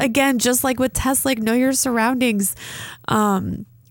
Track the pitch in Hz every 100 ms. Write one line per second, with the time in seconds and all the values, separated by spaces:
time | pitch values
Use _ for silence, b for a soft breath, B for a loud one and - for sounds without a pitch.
0 | 269 226 277 247 240 247 262 247 254 -
1 | 262 269 269 247 220 240 262 262 277 233
2 | 220 254 247 208 196 B B B B B
3 | - 214 208 190 - 180 - - _